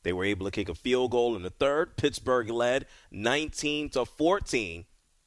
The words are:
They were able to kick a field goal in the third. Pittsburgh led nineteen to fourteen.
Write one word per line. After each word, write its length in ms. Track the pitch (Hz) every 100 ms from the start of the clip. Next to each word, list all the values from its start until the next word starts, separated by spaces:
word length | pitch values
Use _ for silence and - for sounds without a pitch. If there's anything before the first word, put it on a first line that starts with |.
They 100 | 87
were 100 | 90
able 220 | 98 101 98
to 60 |
kick 180 | 107 92
a 60 | 82
field 360 | 123 127 123
goal 240 | 120 120 107
in 60 |
the 80 | 90
third. 480 | - 143 147 180 -
Pittsburgh 520 | 147 - 131 127 110
led 360 | 117 120 131 - - -
nineteen 760 | 98 113 143 151 - 147 147 147
to 160 | 131 120
fourteen. 800 | - 156 196 - 127 95 82 - _ _ _